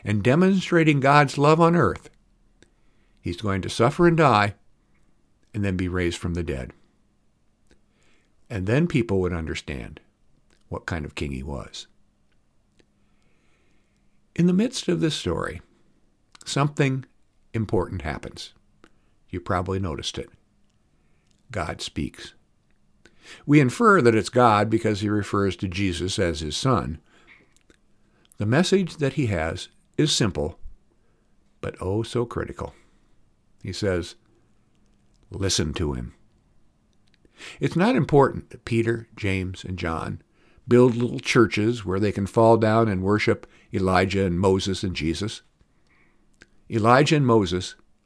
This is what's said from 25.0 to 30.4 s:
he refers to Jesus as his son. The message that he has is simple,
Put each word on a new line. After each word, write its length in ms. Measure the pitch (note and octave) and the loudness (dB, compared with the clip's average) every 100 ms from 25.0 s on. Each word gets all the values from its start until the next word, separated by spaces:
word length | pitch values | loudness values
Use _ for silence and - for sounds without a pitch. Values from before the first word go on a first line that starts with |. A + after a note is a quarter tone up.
he 80 | G#2+ | -2
refers 440 | G#2 G2+ G2+ G2 - | -2 -2 -2 -2 -2
to 120 | G2 | -6
Jesus 500 | F2 G2 E2 F#2 - | -4 -4 -2 -4 -2
as 220 | F2 D#2 | -2 -2
his 160 | D#2 C#2+ | -6 -4
son. 420 | C3+ A2 B1 D#2 _ _ _ - _ _ _ _ _ _ _ _ _ - | -2 -2 -2 -10 _ _ _ -20 _ _ _ _ _ _ _ _ _ -6
The 80 | G#2 | 0
message 500 | C3 F#3 G3 F2+ - | 0 2 0 0 -4
that 160 | C#3 | -4
he 120 | - A#2+ | -2 -2
has 420 | F#2 D#2+ F#2+ - _ _ - | -2 -4 -6 -12 _ _ -2
is 140 | D3+ | 0
simple, 460 | - A2+ D2 | 2 0 -2